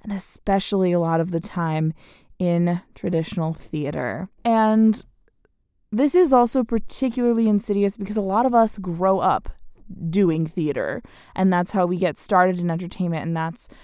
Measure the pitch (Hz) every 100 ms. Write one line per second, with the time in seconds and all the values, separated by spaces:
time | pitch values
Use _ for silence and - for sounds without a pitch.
0 | 214 196 - - - 196 - 196 185 175
1 | 165 165 170 165 - 175 165 156 156 -
2 | - - _ - 180 170 175 175 - -
3 | 196 165 165 - 160 156 - 151 143 151
4 | 123 113 185 _ 240 226 214 220 220 214
5 | - _ _ _ _ _ _ _ - 208
6 | 285 359 330 254 240 269 233 226 - -
7 | 262 240 240 233 220 208 - 202 202 208
8 | 202 208 190 202 254 240 220 - 185 165
9 | 190 190 180 127 - - - - - -
10 | 165 185 180 160 160 175 151 120 78 -
11 | - - - - 190 180 180 202 180 180
12 | 180 - - 185 185 180 175 165 175 -
13 | 180 160 165 165 160 165 - -